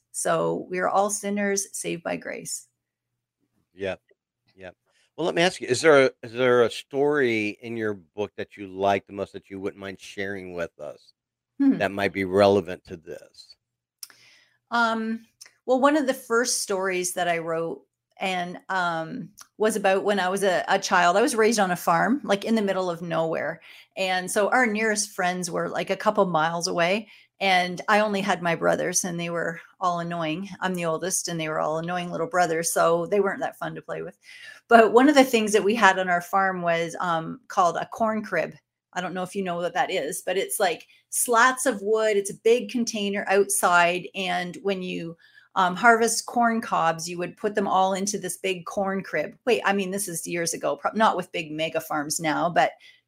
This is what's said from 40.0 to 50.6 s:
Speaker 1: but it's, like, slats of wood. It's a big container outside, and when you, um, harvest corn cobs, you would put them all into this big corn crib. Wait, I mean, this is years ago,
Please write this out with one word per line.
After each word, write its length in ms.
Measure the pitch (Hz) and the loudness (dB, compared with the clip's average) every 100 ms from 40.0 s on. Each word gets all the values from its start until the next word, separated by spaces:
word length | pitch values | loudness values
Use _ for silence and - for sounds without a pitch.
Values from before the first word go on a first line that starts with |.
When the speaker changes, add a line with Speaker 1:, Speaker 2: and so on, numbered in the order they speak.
| 147 180 | -4 -6
Speaker 1:
but 140 | - 185 | -4 -2
it's, 220 | - - | -2 0
like, 260 | 190 165 - _ _ | 0 -2 -10 _ _
slats 560 | - - 226 254 254 277 | -4 2 4 4 2 -2
of 160 | 202 | -2
wood. 340 | 196 220 220 202 | 0 2 2 0
It's 140 | 202 | -2
a 60 | 160 | -2
big 260 | 226 240 208 | 2 2 0
container 560 | 247 233 220 202 208 - | -4 -4 -4 -4 -4 0
outside, 800 | 196 196 - 196 175 175 180 170 | 2 2 2 4 4 4 0 -6
and 440 | 190 185 180 175 170 | -8 -4 -4 -6 -6
when 220 | 196 190 | -4 -4
you, 340 | 180 180 165 170 _ _ _ 196 | -4 -8 -10 -14 _ _ _ 0
um, 200 | 180 180 | 0 4
harvest 520 | 240 226 226 - - | 4 6 4 -2 -4
corn 340 | 240 233 226 | 0 0 0
cobs, 480 | - 175 165 160 170 | -2 0 0 -2 -6
you 80 | 175 | -8
would 180 | 175 - | -8 -6
put 180 | 214 208 | -4 -2
them 120 | 196 | 0
all 260 | 185 190 | 2 2
into 260 | 190 196 196 | 0 -4 -6
this 180 | 180 - | -6 -6
big 280 | 190 180 170 | -6 -6 -6
corn 360 | - 190 196 | -4 -2 -4
crib. 320 | 185 165 147 - - | -4 -4 -4 -4 0
Wait, 160 | 214 190 | 0 2
I 80 | |
mean, 160 | 202 185 | 0 -2
this 160 | 196 190 | -4 -6
is 200 | 165 175 | -8 -6
years 260 | 170 165 | -4 -4
ago, 240 | 170 | -4